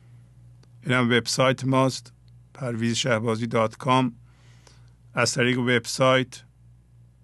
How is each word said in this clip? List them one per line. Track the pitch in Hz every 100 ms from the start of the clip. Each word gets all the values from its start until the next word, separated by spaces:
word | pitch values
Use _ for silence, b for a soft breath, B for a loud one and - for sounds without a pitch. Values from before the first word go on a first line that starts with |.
| b b b b - - - -
اینم | - 127
وبسایت | 120 120 113 - 131 131
ماست، | 131 131 131 - - - - - -
پرویز | - 127 117 117 113
شهبازی | 131 110 117 110 117
دات | 117 110 -
کام. | 135 127 127 117 b b b b b b b b -
از | - 117
طریق | - 123 127
وبسایت | 123 123 - - 131 131 127 - - _ - - _ - - _